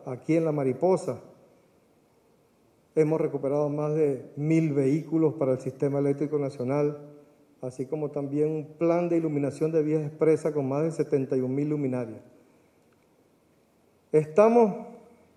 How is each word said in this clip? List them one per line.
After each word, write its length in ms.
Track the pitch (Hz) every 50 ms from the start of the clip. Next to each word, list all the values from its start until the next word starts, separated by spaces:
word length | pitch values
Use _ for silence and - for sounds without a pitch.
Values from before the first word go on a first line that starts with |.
| -
aquí 300 | 139 127 117 - 160 160
en 80 | 165 165
La 80 | 156
Mariposa. 680 | 147 147 135 131 123 - 165 180 185 156 - 135 117 104 - - - _ _ _ _ _ _ _ _ _ _ _ _ _ _ _ _ _ _ _ _ _ _ _ _ _ _ _ _ _ _ _ -
Hemos 260 | 160 156 151 160 160
recuperado 480 | 156 147 143 139 139 135 143 147 147 143
más 260 | 147 147 151 151 151
de 360 | 160 156 143 135 123 - - -
mil 360 | 139 147 156 160 165 165 156
vehículos 640 | 139 143 135 131 147 165 151 - 160 160 160 147 -
para 180 | - 143 131
el 80 | 127 123
sistema 380 | - 131 - - 147 139 139 139
eléctrico 400 | 139 143 143 139 151 143 151 143
nacional, 600 | 139 131 - - 123 127 139 147 147 147 147 - - - - - - _ _ _ _ _ _ _
así 260 | 131 127 - - 127
como 240 | 127 156 156 151 143
también 400 | 147 147 139 135 143 147 151 156
un 140 | 156 156 147 151 - -
plan 300 | 170 170 170 175 175 170
de 100 | 170 170
iluminación 520 | 160 160 147 143 143 135 - - 160 156
de 120 | 160 160
vías 200 | 151 151 156 156
expresas 500 | 151 147 - - 156 160 156 - - 160
con 160 | 147 147 135 131
más 140 | 135 147
de 100 | 160 165
setenta 440 | 156 160 143 - 147 139 131 - 139
y 40 | 131
un 140 | 127 127 131
mil 140 | 143 147 151
luminarias. 520 | 151 147 143 127 127 123 120 110 107 104 - - - - _ _ _ _ _ _ _ _ _ _ _ _ _ _ _ _ _ _ _ _ _ _ _ _ _ _ _ _ _ _ _ _ _ _
Estamos, 600 | 156 156 151 151 - 214 214 226 226 240 226 196 175 - - - - - - - - _ _ _ _